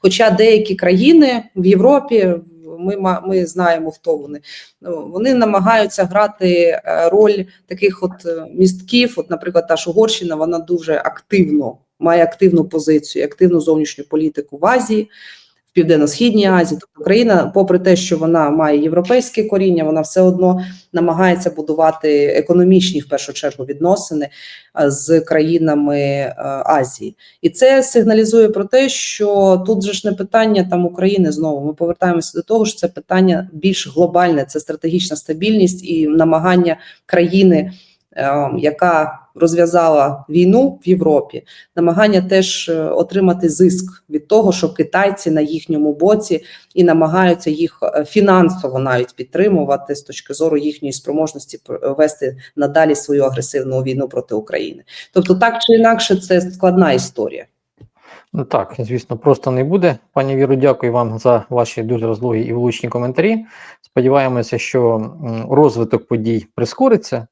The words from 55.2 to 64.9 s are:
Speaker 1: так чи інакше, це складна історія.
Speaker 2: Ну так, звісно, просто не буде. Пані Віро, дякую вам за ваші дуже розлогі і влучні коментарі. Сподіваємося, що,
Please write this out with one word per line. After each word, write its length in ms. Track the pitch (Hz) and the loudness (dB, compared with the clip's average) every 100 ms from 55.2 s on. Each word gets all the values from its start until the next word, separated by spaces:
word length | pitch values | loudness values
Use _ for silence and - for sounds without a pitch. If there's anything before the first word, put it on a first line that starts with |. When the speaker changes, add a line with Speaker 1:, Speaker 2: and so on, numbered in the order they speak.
| 180 | 2
Speaker 1:
так 260 | 185 233 233 | 2 2 0
чи 120 | 247 | 2
інакше, 420 | 226 226 226 - | 4 4 2 0
це 260 | 196 - 180 | -2 0 -2
складна 500 | 180 - 185 180 165 | -2 -2 0 4 2
історія. 540 | 131 131 - 101 67 - _ _ _ - _ _ - _ | 2 -4 -6 -8 -8 -18 _ _ _ -20 _ _ -20 _
Speaker 2:
Ну 120 | 160 | -8
так, 300 | 131 123 95 - | -2 -2 -2 -8
звісно, 380 | 110 123 - 113 | -6 -6 -6 -2
просто 340 | 147 135 135 | 0 0 0
не 120 | 127 | -2
буде. 340 | 135 190 175 110 _ | 0 2 0 -2 _
Пані 220 | - 135 | -4 -2
Віро, 200 | 135 135 | 0 0
дякую 360 | 135 139 127 123 | 2 2 2 -2
вам 280 | 120 117 110 | -2 -2 -2
за 260 | 127 117 - | 2 0 0
ваші 340 | 123 113 - | -2 -2 -6
дуже 240 | 110 120 113 | -4 -4 -2
розлогі 340 | 107 123 113 | -4 -4 -4
і 120 | 120 | -4
влучні 360 | 120 120 - 120 | -2 -2 -4 -6
коментарі. 560 | 123 123 127 196 226 220 - - _ | -4 -2 0 0 -2 -6 -20 -20 _
Сподіваємося, 760 | _ - 127 139 131 123 113 117 | _ 0 2 2 2 -2 -4 -6
що, 380 | - 127 120 | -4 0 0